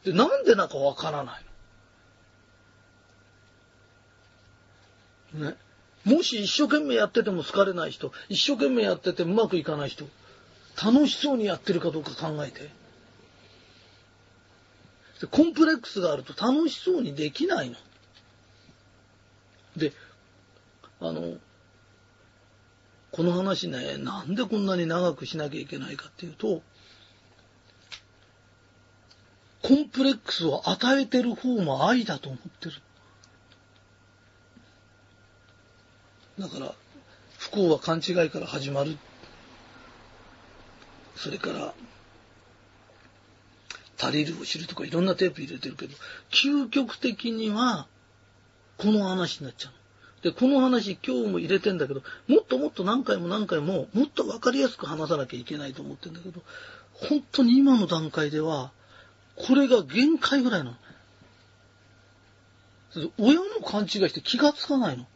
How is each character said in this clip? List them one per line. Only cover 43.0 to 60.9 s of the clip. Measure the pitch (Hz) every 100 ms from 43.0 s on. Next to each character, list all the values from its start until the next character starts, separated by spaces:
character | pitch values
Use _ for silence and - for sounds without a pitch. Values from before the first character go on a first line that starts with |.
| - - _ _ _ _ _ - - -
足 | 131
り | 147
る | 151 165
を | -
知 | 160
る | 170
と |
か | -
い | -
ろ | 165
ん |
な | 185
テ | 180 185
ー |
プ | 170
入 | 139
れ | 131
て | 135
る | -
け | -
ど、 | - - - -
究 | - 277 294 247
極 | 277 262 -
的 | 254 208 233
に | 226 220
は、 | 208 247 190 - _ _ _ _ _ _ _ _ -
こ | 208
の | 214 190
話 | 185 165 -
に | 135
な |
っ | -
ち | -
ゃ |
う |
の。 | - _ _ - _
で、 | 175
こ | 165 254
の | 277
話 | 254 247 196 185
今 | - 254
日 | 220
も | 180
入 | 170
れ | 196
て | 208
ん | 180
だ | 135
け |
ど、 | 135 - - -
も | 302
っ |
と | - 254
も | 302
っ |
と | -
何 | 185 240
回 | 247 202
も | 170
何 | 208 214
回 | 165
も、 | 147 185 -
も | 208
っ | 294
と | - -
わ | 233
か | 247
り | 269
や | 262
す | -
く | 131
話 | 156 151
さ | 160
な | 127
き | 123
ゃ |
い |
け | - 151
な | 139
い |
と | 131
思 | 143
っ | 143
て | 170
ん |
だ | 165
け | 180
ど、 | 175 - - - - -
本 | - - 294 -
当 | -
に | 240 254
今 | 277 247
の | 175
段 | 165 160
階 | 160 151
で | 151
は、 | 156 147 131 _ - - - _ _ -
こ | -
れ | 262 277
が | 240
限 | 143 170 285 320
界 | - 277
ぐ | 247
ら | 202
い |
な | 127 123 -